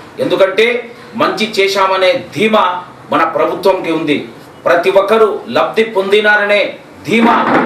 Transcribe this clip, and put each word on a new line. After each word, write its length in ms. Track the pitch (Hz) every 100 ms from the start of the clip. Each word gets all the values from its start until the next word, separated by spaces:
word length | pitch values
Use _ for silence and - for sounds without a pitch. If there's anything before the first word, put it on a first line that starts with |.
| - -
ఎందుకంటే 720 | 143 185 190 196 233 240 - - - 113
మంచి 380 | 165 185 214 190
చేశామనే 640 | 196 196 190 185 185 175 - 151
ధీమా 480 | 214 214 185 180 - - -
మన 120 | 139
ప్రభుత్వంకి 680 | 139 147 160 180 190 185 165
ఉంది, 380 | 160 147 143 - - - - 143
ప్రతి 260 | 170 185
ఒక్కరూ 480 | 190 190 220 214 - 117
లబ్ధి 340 | 143 160 220
పొందినారనే 920 | 220 185 196 208 208 208 202 208 170 - - - -
ధీమా 280 | 226 226 - - -